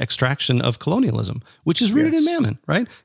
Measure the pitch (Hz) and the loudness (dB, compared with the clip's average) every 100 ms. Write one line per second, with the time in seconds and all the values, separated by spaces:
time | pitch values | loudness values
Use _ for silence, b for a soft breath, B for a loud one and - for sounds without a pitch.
0 | 127 - 131 143 - 123 120 117 - 208 | -6 -2 -2 0 0 0 0 -2 -2 0
1 | 233 113 - 120 - b 160 170 226 262 | 0 0 -4 -6 -12 b -2 0 2 2
2 | 311 320 302 339 107 117 - 170 247 B | 2 2 2 2 0 -2 -2 0 -2 B